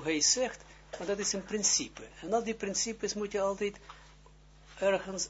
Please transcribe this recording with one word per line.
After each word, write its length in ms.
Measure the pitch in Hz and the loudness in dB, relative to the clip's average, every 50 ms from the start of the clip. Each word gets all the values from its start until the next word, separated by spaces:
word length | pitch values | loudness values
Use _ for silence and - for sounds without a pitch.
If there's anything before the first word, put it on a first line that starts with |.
| 139 | 0
hij 180 | 156 160 151 | 2 2 4
zegt, 420 | 147 - - 247 254 226 - - - - - - - - | 6 6 4 4 2 -2 -2 -8 -14 -20 -20 -20 -16 -14
want 160 | - - 185 175 | -10 -6 -2 -2
dat 120 | 202 202 | 0 0
is 140 | 202 - - | 0 -2 -2
een 100 | 196 196 | -2 -4
principe. 600 | - 208 214 196 - - - 131 110 - - 110 - - - | -4 -2 0 2 2 2 2 0 -2 -6 -12 -16 -16 -14 -12
En 120 | - 165 202 | -4 0 0
al 100 | 240 214 | 2 2
die 120 | 214 220 | 0 -2
principes 580 | 220 - 196 190 - - 226 220 226 - 202 - | -2 -4 -4 -2 -2 -2 -2 -2 -2 -4 -4 -2
moet 180 | 208 214 202 | -2 -4 -2
je 100 | 208 202 | 0 0
altijd 360 | 196 196 196 190 208 202 202 - - - - - - - - - - - - - - - - - - - - - | 0 0 0 0 -2 -4 -4 -6 -12 -18 -20 -20 -20 -20 -20 -20 -20 -20 -20 -20 -20 -20 -20 -20 -20 -20 -6 0
ergens 520 | 190 196 196 180 185 196 190 185 - - | 4 4 4 4 2 -2 -4 -6 -6 -6